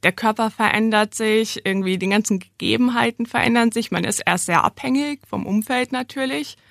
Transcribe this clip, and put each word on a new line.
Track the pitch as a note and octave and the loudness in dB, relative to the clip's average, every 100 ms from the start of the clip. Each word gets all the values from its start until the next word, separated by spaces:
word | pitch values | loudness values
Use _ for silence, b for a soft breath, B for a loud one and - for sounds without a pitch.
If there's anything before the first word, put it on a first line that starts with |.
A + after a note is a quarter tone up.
der | F3+ | -2
Körper | - A3 A3 A3 | 0 0 0 -2
verändert | - G#3+ G#3+ A3 G#3+ G#3+ | 0 0 2 2 2 0
sich, | - A3 G#3+ A3 - | 0 2 2 0 -4
irgendwie | G3 F#3+ F#3+ F#3 | -2 -2 0 0
die | F#3 | 2
ganzen | G#3 G#3+ F#3+ | 0 2 -2
Gegebenheiten | - - F#3 A#3 B3 A#3+ A#3 A#3 A#3 | -2 -6 0 2 2 2 0 -2 -4
verändern | - A#3 A#3 A#3 | 0 2 4 2
sich. | A#3 A3+ | 0 -2
Man | E3+ | -2
ist | F3 - - | -2 -2 -2
erst | F3+ - | -2 2
sehr | E3+ | 0
abhängig | - - C4 C4 D4 C#4+ - | 0 -4 -2 0 0 -6 -8
vom | G3+ - | -8 -2
Umfeld | G#3 G#3+ B3 B3+ | -2 -2 -2 -2
natürlich, | B3+ B3+ C4+ C4 C#4 D4 - b | -4 -6 -4 -4 -4 -8 -14 b